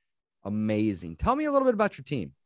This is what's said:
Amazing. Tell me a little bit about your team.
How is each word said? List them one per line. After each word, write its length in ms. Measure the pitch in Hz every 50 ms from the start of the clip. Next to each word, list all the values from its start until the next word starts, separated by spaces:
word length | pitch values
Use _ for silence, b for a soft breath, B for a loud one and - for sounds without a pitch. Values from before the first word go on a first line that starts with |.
| _ _ _ _ _ _ _ _ -
Amazing. 720 | 98 104 107 107 107 107 107 107 110 98 87 92 82 82
Tell 180 | - - 208 254
me 100 | 294 311
a 60 | 302
little 140 | 277 269 262
bit 80 | 262 233
about 240 | 202 214 196 -
your 60 | - 135
team. 300 | - 147 123 85 69 - _ _